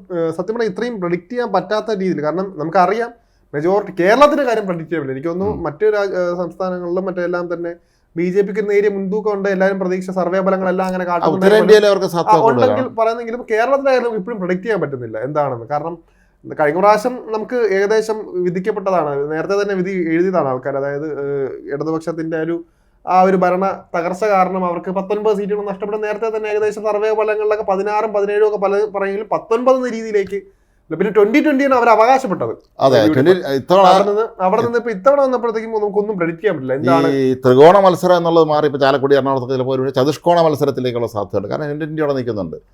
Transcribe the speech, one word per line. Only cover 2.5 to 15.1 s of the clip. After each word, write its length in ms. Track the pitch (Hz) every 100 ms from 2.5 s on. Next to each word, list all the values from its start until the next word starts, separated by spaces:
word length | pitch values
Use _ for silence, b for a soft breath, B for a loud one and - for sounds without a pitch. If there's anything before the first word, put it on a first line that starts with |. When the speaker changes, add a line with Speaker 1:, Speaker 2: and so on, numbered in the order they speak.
| 190
Speaker 1:
നമുക്കറിയാം 540 | 151 190 180 220 233 - _ _ _
മെജോറിറ്റി 420 | 147 160 196 190 185
കേരളത്തിൻ്റെ 400 | 175 240 294 285
കാര്യം 220 | 269 220 202
പ്രെഡിക്റ്റ് 260 | 170 160
ചെയ്യാൻ 120 | 165
പറ്റില്ല. 140 | 135 131
എനിക്ക് 140 | 160
തോന്നുന്നു 240 | 175 202 196
Speaker 2:
ഉം. 80 |
Speaker 1:
മറ്റു 220 | 160 147 214
രാജ-, 280 | 208 202
ഏഹ്, 220 | 180 175 175
സംസ്ഥാനങ്ങളിലും 720 | 175 170 185 180 175 175 190
മറ്റെല്ലാം 420 | 180 175 180 180
തന്നെ 200 | 170 170 170 _ _ _ 165
ബി 100 | 180
ജെ 120 | 185
പിക്ക് 220 | 202 202 208
നേരിയ 200 | 202 208
മുൻതൂക്കം 420 | 196 196 214 208
ഉണ്ട്, 140 | 202 196
എല്ലാവരും 280 | 190 190 196
പ്രതീക്ഷ 300 | 185 185 185
സർവേ 300 | 190 175 190 190
ഫലങ്ങളെല്ലാം 400 | 190 190 180 185
അങ്ങനെ 180 | 185 180
Speaker 2:
ആ, 20 |
Speaker 1:
കാട്ടുന്നത് 300 | 175 175 190
Speaker 2:
ഉത്തരേന്ത്യയിൽ 480 | 190 214 208 214 208
അവർക്ക് 200 | 190 185
Speaker 1:
ആ, 80 | 170
Speaker 2:
സാധ്യത 200 | 160 170
Speaker 1:
ഉണ്ടെങ്കിൽ 320 | 220 240 254
Speaker 2:
കൂടുതലാണ്. 240 | - 262 220
Speaker 1:
പറയുന്നെങ്കിലും 440 | 226 226 233 240 240
കേരളത്തിലായാലും 640 | 214 240 277 277 254 240 220
ഇപ്പോഴും 220 | 190 226
പ്രെഡിക്റ്റ് 240 | 180 185 202
ചെയ്യാൻ 160 | 208
പറ്റുന്നില്ല 360 | 151 135 117